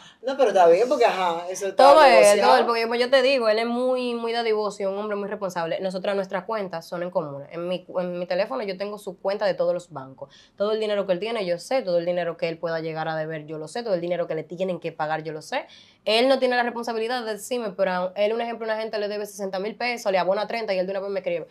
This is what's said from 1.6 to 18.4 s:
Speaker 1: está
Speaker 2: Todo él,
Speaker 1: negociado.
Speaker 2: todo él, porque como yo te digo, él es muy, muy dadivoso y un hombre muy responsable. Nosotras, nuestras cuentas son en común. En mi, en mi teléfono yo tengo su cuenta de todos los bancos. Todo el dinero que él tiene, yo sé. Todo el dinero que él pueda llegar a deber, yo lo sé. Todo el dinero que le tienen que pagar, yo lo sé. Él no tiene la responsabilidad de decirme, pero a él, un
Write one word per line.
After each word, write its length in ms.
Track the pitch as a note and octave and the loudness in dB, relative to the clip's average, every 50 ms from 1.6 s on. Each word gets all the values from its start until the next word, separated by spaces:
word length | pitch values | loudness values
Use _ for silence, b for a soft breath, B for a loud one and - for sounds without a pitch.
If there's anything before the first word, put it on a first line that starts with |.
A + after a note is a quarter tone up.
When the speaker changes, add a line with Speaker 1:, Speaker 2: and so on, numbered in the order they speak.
| G3 G3 | -6 -2
Speaker 1:
está 140 | F#3 - - | 4 8 10
Speaker 2:
Todo 200 | C#4 C#4+ D#4+ D4+ | 10 10 10 10
él, 60 | C4+ | 10
Speaker 1:
negociado. 300 | A#3 A3 G#3 G3+ G#3 G3+ G3+ | 10 10 10 8 8 8 6
Speaker 2:
todo 140 | B3 C4 B3+ | 6 6 6
él, 60 | A#3 A3+ | 4 2
porque 140 | A#3 A3+ A3+ | 0 0 0
como 100 | A3+ A#3+ | 0 0
yo 160 | A#3+ B3 B3 | 0 2 4
te 140 | C4 C4+ B3 | 4 4 6
digo, 260 | C4 C#4 C4 A#3 A3 | 4 4 4 4 2
él 80 | G#3+ A3 | 2 2
es 80 | A3+ | 0
muy, 480 | A#3+ A#3+ A#3+ B3+ B3+ B3+ B3+ B3 B3 A#3+ | 0 -2 0 0 0 0 0 -2 -2 -4
muy 180 | A#3 A#3 A#3 | -4 -4 -4
dadivoso 520 | A3+ A#3 A#3 A3+ G#3+ G#3+ G#3+ G#3 F#3+ - G3+ | -2 -2 0 0 0 0 0 -2 -4 -4 -4
y 20 | |
un 100 | F#3+ F#3+ | -4 -2
hombre 200 | G3 G#3+ G#3+ G#3 | -4 -4 -4 -4
muy 120 | G3+ G3+ G3 | -4 -4 -6
responsable. 520 | G#3+ G3+ G#3 F#3 F#3 F3+ E3+ E3 E3+ - | -6 -6 -6 -6 -4 -4 -4 -4 -4 -4
Nosotras, 360 | F#3+ F#3+ F#3 F#3+ F#3 G3+ G3+ | -4 -6 -6 -4 -4 -2 -2
nuestras 280 | G3 F#3+ F#3+ G3+ F#3+ F3+ | -2 -4 -4 -6 -8 -6
cuentas 440 | - A3 A3 G3+ F3+ - E3 D#3+ - | -6 -6 -6 -6 -8 -8 -10 -10 -10
son 140 | F3+ F3 | -10 -8
en 80 | F3 F3+ | -8 -4
común. 360 | F3+ F#3 D#3+ D3 C#3 C#3 C#3 - | -4 -4 -4 -4 -8 -12 -14 -12
En 180 | - E3+ E3+ F3+ | -10 -8 -6 -6
mi, 160 | F#3 F3 F3+ - - F3+ | -6 -6 -8 -8 -6 -6
en 220 | F3+ F3+ F3+ F3 | -4 -4 -6 -8
mi 80 | F3+ F3 | -6 -4
teléfono 340 | F3+ F3+ G3+ - C4+ C4 | -2 -2 -2 -2 -4 -6
yo 160 | A3 G3 F#3+ F#3 | -6 -8 -8 -8
tengo 220 | G3 G#3 G#3 G3+ | -8 -10 -10 -10
su 180 | - G3+ F3 - | -12 -14 -14 -6
cuenta 280 | - G3 G3 G#3 G#3+ G3 | -4 -4 -4 0 -2 -2
de 80 | E3+ | 0
todos 180 | E3+ F3 F3 F3 | 0 0 -2 -2
los 160 | F3 F3 - | -2 -6 -10
bancos. 400 | D#3 C#3+ C3 C3+ C3+ - - b b b b b b | -14 -14 -14 -14 -16 -18 -20 b b b b b b
Todo 160 | - G3+ G#3 A3 | -4 -2 -2 -2
el 60 | A3 | -2
dinero 280 | G#3+ G#3+ G#3 G3+ F#3+ F#3+ | -2 -2 -2 -2 0 -2
que 60 | F#3 | -2
él 60 | F3 | -2
tiene, 280 | F#3+ A3+ A#3 A3+ G3+ F3 | -2 -4 -4 -4 -4 -4
yo 100 | F3 E3+ | -4 -6
sé. 240 | - - C4 C4+ | -4 -4 -4 -4
Todo 160 | A3+ F#3 F3 F3 | -2 0 -2 0
el 80 | E3+ | 0
dinero 320 | F3 F3 F3+ F3 E3+ E3 E3 | 0 -2 -2 -2 -4 -4 -4
que 100 | - E3 | -4 -6
él 120 | E3 D#3+ | -4 -6
pueda 200 | F3 E3+ E3 D#3+ | -6 -4 -4 -4
llegar 280 | D#3+ D#3+ D#3+ D#3+ D#3+ D#3+ | -6 -6 -6 -6 -6 -4
a 80 | D#3+ | -4
deber, 320 | D#3+ D#3 D#3 D#3+ D#3 D3+ D3 | -4 -6 -6 -8 -10 -10 -12
yo 100 | D#3 D#3 | -12 -12
lo 100 | D#3 D#3 | -12 -10
sé. 140 | - A#3+ | -10 -8
Todo 140 | A#3 A3+ F#3+ | -4 -2 -2
el 60 | F3 | -2
dinero 260 | E3+ F3 F3+ E3+ E3+ E3 | -2 -2 -2 -4 -2 -4
que 80 | E3 | -4
le 80 | D#3+ D#3 | -6 -6
tienen 360 | - F3+ E3+ F#3 F#3 F3+ E3+ | -8 -8 -6 -4 -4 -4 -6
que 120 | - E3+ | -8 -10
pagar, 320 | D#3 - D#3+ D3+ D#3 D#3 D#3 | -6 -6 -4 -4 -4 -4 -6
yo 100 | D#3+ D3+ | -8 -12
lo 80 | D#3 | -12
sé. 240 | D3+ - - C#4 - b b b b b b b _ | -10 -8 -8 -8 -8 b b b b b b b _
Él 220 | - G#3+ A3+ B3 C4+ | 0 2 2 4 4
no 100 | C4+ B3+ | 4 2
tiene 180 | B3+ B3 B3 | 2 0 0
la 60 | B3 | 0
responsabilidad 640 | A#3 A#3+ A#3 A#3 A#3 A#3+ A#3 A3+ A3 A3+ B3+ B3+ A3+ | 0 -2 -2 -4 -6 -6 -4 -4 -4 -4 -4 -4 -4
de 80 | A3 G#3+ | -6 -8
decirme, 380 | G3+ G#3 - B3+ B3 A#3 G#3 | -8 -8 -6 -6 -6 -6 -6
pero 200 | F3+ F#3+ F#3+ F#3 | -4 -2 -2 0
a 220 | F#3 F3+ F3+ F#3 F#3 | 0 -2 -4 -4 -2
él, 160 | G3 G#3 G#3+ | -2 -2 0
un 100 | A3+ A#3 | 0 -2